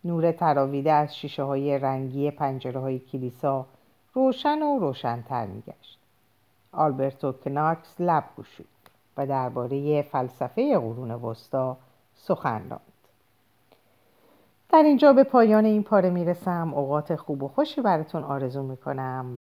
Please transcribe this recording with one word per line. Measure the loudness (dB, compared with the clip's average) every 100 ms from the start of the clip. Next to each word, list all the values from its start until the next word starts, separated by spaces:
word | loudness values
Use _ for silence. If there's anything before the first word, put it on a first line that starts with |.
نور | -2 0 0
تراویده | 2 2 2 0 0 2
از | 2 2 -4
شیشه‌های | -12 -6 -4 -2 -2 0
رنگی | -2 -2 -4 -2 -4
پنجره‌های | -2 -6 -4 -8 -6 -6 -6
کلیسا | -8 -8 -8 -4 -2 -2 -6 _ _ _ _
روشن | 0 0 2 -2 0
و | 0 0
روشن‌تر | -2 -2 -6 -6 -6 -6 -6
می‌گشت. | -10 -16 -20 -20 -20 _ _ _ _ _ _ _
آلبرتو | -2 -2 0 -4 -4 -8
کناکس | -6 -6 -2 -2 -2 -8 -4
لب | 0 0 -2 -18
گشود | -20 -20 -20 _ _ _ _ -8
و | -4
دربارهٔ | -2 -4 -6 -6 -4 0 0
فلسفهٔ | 0 -4 -4 -6 -8 -2 0 0
قرون | 0 -8 -10
وسطی | -8 -8 -10 -6 -4 -4 -6 _ _ _
سخن | _ -4 -2 -2 -4 -8
راند. | -16 _ _ _ _ _ _ _ _ _ _ _ _ _ _ _ _ _ _ _
در | 6
اینجا | 8 8 8
به | 8
پایان | 6 6 6 6
این | 4 2
پاره | 4 2 4
می‌رسم. | 0 -2 -2 -2 -2 -2
اوقات | -4 -2 -2 -2 -6
خوب | -6 -6
و | -4
خوشی | -2 -2 0
براتون | 0 0 -2 -8
آرزو | -6 -4 -4 -6
می‌کنم | -8 -10 -8 -6 -6 -8 -10 -12